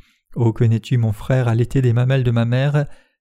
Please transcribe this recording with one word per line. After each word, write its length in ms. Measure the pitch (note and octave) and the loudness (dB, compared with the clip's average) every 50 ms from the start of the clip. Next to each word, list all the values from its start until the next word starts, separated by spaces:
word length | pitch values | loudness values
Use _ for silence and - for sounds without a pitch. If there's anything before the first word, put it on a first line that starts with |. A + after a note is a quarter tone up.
| - _ _ _ _ - - | -10 _ _ _ _ -12 -4
Ô, 180 | - A#2 A2+ G#2+ | 0 0 0 2
connais-tu 440 | - B2 A2+ A2+ A2 - - C3+ | 2 2 2 2 0 -2 -2 -2
mon 160 | B2 A2+ A2+ G#2 | 0 0 0 -2
frère, 340 | - - - C3+ C3 B2+ | -4 -4 -2 0 0 0
à 80 | A#2+ A2+ | 0 0
l'été 260 | A#2 A#2+ - - C#3 | 0 0 0 0 0
des 120 | B2+ B2 A#2 | 2 2 2
mamelles 320 | B2 B2 B2+ C#3 C3+ B2+ | 2 2 0 0 0 0
de 80 | B2+ A#2 | 0 0
ma 120 | A#2 A#2 | 0 0
mère ? 420 | A#2 B2 B2+ C3+ D3 C#3+ D3+ C#3+ - - - _ _ _ _ | 0 0 0 0 0 0 0 -2 -2 -6 -18 _ _ _ _